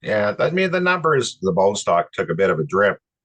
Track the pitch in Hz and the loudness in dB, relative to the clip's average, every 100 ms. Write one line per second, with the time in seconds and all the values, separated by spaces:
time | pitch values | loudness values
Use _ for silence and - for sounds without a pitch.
0 | - 107 147 202 151 175 190 180 180 180 | -4 -2 -2 0 -2 0 -2 0 0 0
1 | 160 147 117 - 92 87 95 104 - 87 | 2 0 0 -4 -4 2 2 0 0 0
2 | 85 - 90 82 95 85 78 - 104 185 | 0 -4 -4 0 0 0 -2 2 2 0
3 | _ _ | _ _